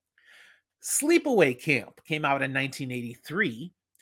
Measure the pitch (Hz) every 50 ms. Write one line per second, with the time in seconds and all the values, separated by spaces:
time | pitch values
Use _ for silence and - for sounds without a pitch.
0 | _ _ _ _ _ - - - - - - _ _ _ _ _ - - - -
1 | 277 302 339 339 311 302 247 202 156 135 123 - - 160 143 117 101 - - _
2 | _ - 156 156 156 143 139 135 135 135 131 135 135 135 131 - 139 127 123 123
3 | 120 117 120 - - - 147 196 214 131 113 117 160 180 _ _ _ _ _ _